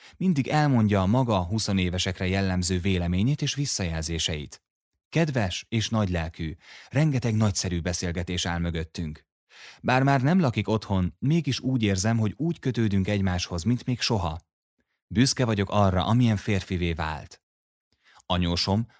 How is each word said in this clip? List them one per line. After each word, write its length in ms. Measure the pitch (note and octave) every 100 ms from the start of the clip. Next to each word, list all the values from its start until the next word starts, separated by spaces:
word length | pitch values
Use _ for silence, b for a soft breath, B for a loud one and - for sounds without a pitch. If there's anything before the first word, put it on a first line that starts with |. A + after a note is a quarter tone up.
| B B
mindig 320 | F#3 D3 B2+
elmondja 540 | D3+ D3 B2+ G#2+ G2+
a 40 | F#2+
maga 360 | B2 B2 G2+
huszonévesekre 840 | F2 A2 G#2+ G2 F2+ F2+ F#2+ F2+ F#2
jellemző 520 | F#2+ G2 F2+ F2+ F#2
véleményét 640 | F#2 F#2 F2 F2+ A2+ D3
és 120 | C#3+
visszajelzéseit. 1080 | - C#3+ - F2+ D#2+ D#2 E2 - D#2 C2+ - _ _ _ _ _
Kedves 580 | D3+ E3 B2+ G#2 - -
és 200 | A#2 G2+
nagylelkű, 680 | A2 G2 F2+ D#2+ - E2 D2+ B B B
rengeteg 460 | C3 D#3 C3 A#2+
nagyszerű 460 | A2 A2 F#2+ F#2 F2
beszélgetés 680 | E2 E2 F2+ E2+ E2+ F2 F2+
áll 120 | E2+
mögöttünk. 680 | E2+ E2 D#2+ - D#2+ D#2 _ _ _ B B B
Bár 200 | - B2+
már 200 | C3+ C#3
nem 180 | C3 F#3
lakik 280 | D3 A2 G2+
otthon, 460 | G#2+ - F#2+ F2+ -
mégis 420 | C3 E3 C#3+ B2
úgy 220 | B2+ B2+
érzem, 360 | G#2 G2 A2 A2+
hogy 160 | G#2+ -
úgy 220 | E3 D#3+
kötődünk 500 | C3+ A#2+ A2 G2 F#2
egymáshoz, 540 | G#2 F#2+ F2+ - F2
mint 240 | E2+ A#2+ -
még 140 | B2
soha. 400 | - A2+ F2 D#2 - _ _ _ _ _ -
Büszke 380 | F2 C3 -
vagyok 260 | B2 G#2 G2
arra, 340 | G#2 G2 F#2 F2+
amilyen 300 | A#2+ A#2+ G#2
férfivé 560 | - G2 - F2+ F2
vált. 500 | D#2 D#2 D2+ - - _ _ _ _ _ _ b b b
Anyósom, 600 | F2+ F2 E2+ - G2+ A#2